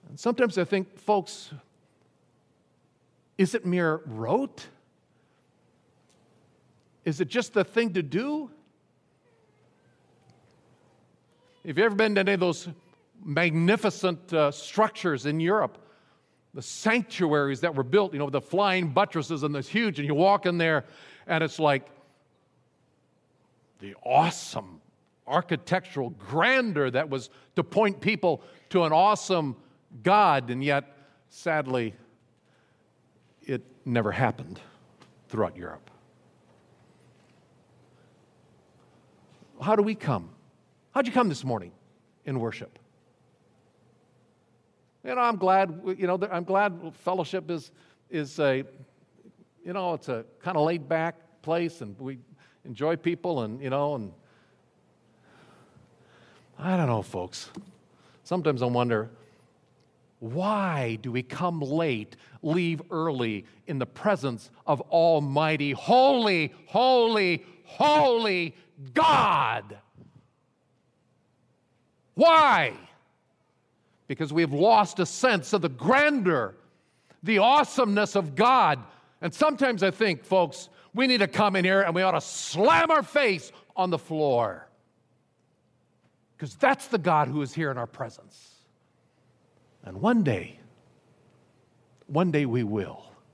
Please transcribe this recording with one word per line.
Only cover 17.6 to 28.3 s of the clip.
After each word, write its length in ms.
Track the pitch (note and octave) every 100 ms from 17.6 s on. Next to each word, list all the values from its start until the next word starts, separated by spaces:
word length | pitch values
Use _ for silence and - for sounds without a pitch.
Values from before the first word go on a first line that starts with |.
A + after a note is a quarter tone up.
that 140 | E3+ C#3+
were 80 |
built, 280 | B2 F#3 G3
you 80 | D3+
know, 100 | C#3+
the 120 | C3+
flying 480 | - F3 G3+ F#3 E3+
buttresses 540 | C#3 G3+ E3+ C#3+ D#3+
and 120 | D3 D3
the 60 |
huge, 380 | C3 G3 A3+ C#3+
and 80 | C#3+
you 80 | D3
walk 300 | F#3+ G3+ F#3
in 120 | F3
there, 260 | E3 D#3 - - - - -
and 160 | E3
it's 160 | D#3+ -
like 280 | D#3 C#3 - - _ _ _ _ _ _ _ _ _ _ _ _ _ _ _ _ _ _
the 160 | G2 G2+
awesome 800 | - C3+ E3 - - C3 G2 E2+ _ _ _ _ -
architectural 840 | D3 F3 D#3 - F#3 F3+ C#3+ B2
grandeur 760 | - G2+ C#3+ G#3 C4 A#3+ D#3 C3+
that 200 | B2 D#3
was 200 | C3+ A#2 - _ -
to 80 |
point 380 | - - G#3+ G3
people 400 | F3 G#3+ F3+